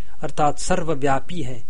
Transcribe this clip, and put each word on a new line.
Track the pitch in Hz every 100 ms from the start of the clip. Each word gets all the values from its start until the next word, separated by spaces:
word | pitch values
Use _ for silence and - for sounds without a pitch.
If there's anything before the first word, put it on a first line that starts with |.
| - -
अर्थात | 156 - 147 139
सर्वव्यापी | - 220 156 143 139 135 - 175
है। | 127 123